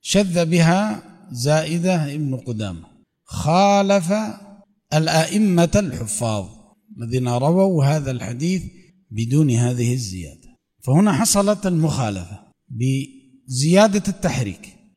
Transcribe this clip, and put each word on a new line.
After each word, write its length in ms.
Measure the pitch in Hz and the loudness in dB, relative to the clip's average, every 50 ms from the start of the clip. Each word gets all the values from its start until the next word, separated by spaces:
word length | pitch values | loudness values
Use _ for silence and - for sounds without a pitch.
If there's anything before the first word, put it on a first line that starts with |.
شذ 440 | _ - - 196 208 185 165 175 170 | _ 0 2 2 2 2 0 -2 0
بها 580 | 160 175 175 165 165 170 190 208 214 214 - - - - - - - | 2 2 4 4 4 2 2 0 -2 -6 -8 -12 -20 -20 -20 -18 -14
زائدة 800 | 135 120 120 147 151 156 160 156 165 175 170 185 185 170 151 143 143 | -10 -6 -2 0 0 0 0 -2 -4 -2 -2 -2 0 -2 -2 -4 -6
ابن 220 | 151 151 139 131 | -6 -4 -4 -6
قدامة، 480 | 127 - 127 117 107 107 98 87 80 80 - _ _ _ _ _ _ _ | -6 -8 -10 -8 -6 -6 -8 -8 -12 -16 -20 _ _ _ _ _ _ _
خالف 880 | _ - - - 147 165 185 196 202 202 202 196 196 196 202 165 170 202 214 220 214 214 - - - - - - _ _ _ _ _ - | _ -10 -6 -2 0 2 4 4 4 4 4 4 2 2 0 2 0 -2 -2 -2 -6 -10 -14 -20 -20 -20 -20 -20 _ _ _ _ _ 0
الأئمة 760 | 156 160 160 160 160 160 - 180 208 220 202 180 170 170 170 - | 0 0 2 2 0 0 0 0 2 2 4 4 4 2 4 2
الحفاظ 720 | 202 202 156 123 - 120 107 - - 120 113 107 104 95 87 - - - _ _ _ _ _ 214 | 0 0 0 -6 -8 -8 -8 -6 -4 -2 -2 -2 -4 -6 -8 -14 -20 -20 _ _ _ _ _ -16
الذين 300 | - 117 113 123 127 127 | -12 -10 -4 -4 -2 -2
رووا 580 | 123 120 123 131 151 170 185 190 196 185 156 135 | 0 0 0 2 2 4 4 4 2 2 2 2
هذا 260 | 139 151 156 143 131 | 2 2 0 -2 -4
الحديث 520 | 127 120 117 - 120 120 151 175 190 180 - - - - - _ _ _ _ _ | -6 -6 -6 -8 -6 -4 -2 -2 -2 -2 -4 -8 -16 -20 -20 _ _ _ _ _
بدون 400 | 110 110 117 117 131 151 156 139 | -6 -4 -2 2 2 2 4 4
هذه 420 | 120 117 120 123 123 123 120 120 123 | 2 2 2 0 0 0 0 0 -2
الزيادة، 640 | 131 117 98 92 92 85 71 71 _ _ - _ _ _ _ _ _ - | -2 -4 -8 -10 -12 -12 -14 -18 _ _ -20 _ _ _ _ _ _ -2
فهنا 300 | 127 135 165 208 214 180 | 2 2 4 4 4 2
حصلت 540 | 135 226 - - 202 196 202 208 196 196 | 2 0 0 2 2 2 0 0 0 -2
المخالفة 720 | 190 175 160 160 156 139 127 127 107 101 95 87 87 101 - _ _ _ _ _ _ | -2 0 0 0 0 0 -2 -2 -4 -4 -6 -8 -12 -16 -18 _ _ _ _ _ _
بزيادة 1300 | 123 113 123 131 135 135 139 - - - _ _ _ _ _ - 127 127 139 160 175 196 214 220 196 208 - | -8 -4 -2 -2 -2 -2 -4 -8 -14 -20 _ _ _ _ _ -6 -4 -2 2 4 6 6 6 6 4 0 -2
التحريك 680 | 202 190 - - 170 - - 120 101 90 - - - - _ _ _ _ | -2 -6 -2 -4 -4 -2 -2 -4 -6 -8 -12 -16 -20 -20 _ _ _ _